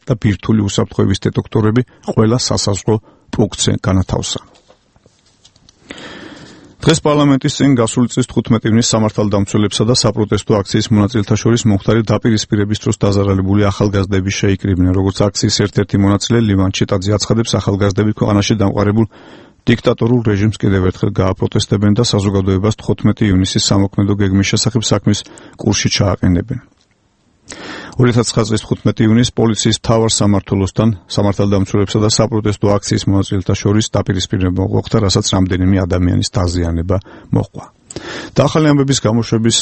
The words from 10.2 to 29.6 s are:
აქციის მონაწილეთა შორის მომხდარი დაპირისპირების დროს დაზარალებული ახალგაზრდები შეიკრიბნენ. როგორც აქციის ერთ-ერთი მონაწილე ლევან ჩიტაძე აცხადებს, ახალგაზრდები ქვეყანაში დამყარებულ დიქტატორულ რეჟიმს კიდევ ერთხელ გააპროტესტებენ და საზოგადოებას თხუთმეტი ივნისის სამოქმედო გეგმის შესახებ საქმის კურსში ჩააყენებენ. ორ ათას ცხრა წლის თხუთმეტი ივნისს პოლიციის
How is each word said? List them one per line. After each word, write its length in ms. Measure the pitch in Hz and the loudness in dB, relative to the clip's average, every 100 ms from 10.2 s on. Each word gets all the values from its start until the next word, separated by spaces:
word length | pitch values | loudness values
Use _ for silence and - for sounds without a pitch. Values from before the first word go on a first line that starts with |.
| 107 107 - 107 | -2 -2 0 -2
აქციის 320 | 98 113 104 | 0 -2 0
მონაწილეთა 420 | 107 101 117 104 107 | 2 2 0 -2 -2
შორის 300 | 117 117 110 | 0 0 0
მომხდარი 340 | 98 - 110 110 | 0 0 0 0
დაპირისპირების 760 | 104 123 107 - 104 101 107 | 0 0 0 0 -2 -2 -2
დროს 120 | - 113 | -4 -2
დაზარალებული 600 | 101 101 98 95 95 101 101 | 0 0 0 0 0 2 2
ახალგაზრდები 640 | - 101 101 95 98 95 | 0 0 0 0 -2 -2
შეიკრიბნენ. 600 | - 104 95 101 90 90 92 | -2 -2 0 0 0 2 2
როგორც 220 | 98 - 104 | 0 0 -2
აქციის 300 | - 107 - 104 | 0 -2 0 0
ერთ-ერთი 320 | - 98 - | 0 -2 0
მონაწილე 400 | 98 101 - 117 110 | 2 0 0 0 2
ლევან 240 | 98 95 | 2 0
ჩიტაძე 400 | - 110 101 95 104 | -2 -2 -2 -2 -2
აცხადებს, 400 | - 113 113 110 | 0 -2 0 -2
ახალგაზრდები 520 | - 101 101 98 107 | 0 0 0 0 -2
ქვეყანაში 400 | 107 113 104 101 110 | 0 0 0 0 0
დამყარებულ 440 | 98 110 101 107 110 - - - - _ - | 0 0 0 2 0 -4 -20 -20 -20 _ -2
დიქტატორულ 540 | 120 - 117 120 123 117 | 0 0 0 2 2 2
რეჟიმს 280 | 101 107 101 | 2 0 0
კიდევ 180 | 117 95 92 | 0 2 0
ერთხელ 240 | - 113 | 0 -2
გააპროტესტებენ 800 | 98 92 92 101 - - 101 104 104 | 0 0 0 -2 -2 -2 0 2 2
და 60 | 120 | 2
საზოგადოებას 720 | 110 98 104 95 95 104 - | 0 0 0 0 0 0 -2
თხუთმეტი 440 | - 104 110 101 107 | -2 0 0 0 2
ივნისის 420 | 92 95 113 - | 2 2 0 0
სამოქმედო 460 | 101 98 - 101 101 | 2 0 0 -2 0
გეგმის 320 | 101 95 98 | 0 2 2
შესახებ 340 | - 120 117 107 | 0 0 -2 0
საქმის 340 | 104 110 104 - - - - | 0 0 -2 -4 -20 -20 -6
კურსში 320 | - 101 - | -2 0 -2
ჩააყენებენ. 680 | - 101 92 95 87 107 - - _ _ _ _ _ _ _ - - - - - - | 0 0 0 0 0 -2 -10 -12 _ _ _ _ _ _ _ -20 -18 -16 -16 -10 0
ორ 140 | 123 | 2
ათას 160 | 120 113 | 2 0
ცხრა 140 | - 110 | 0 0
წლის 160 | 113 | -2
თხუთმეტი 400 | - - 110 - 110 | -2 -2 -2 0 2
ივნისს 260 | 113 120 | 4 2
პოლიციის 440 | - 113 110 | 0 0 0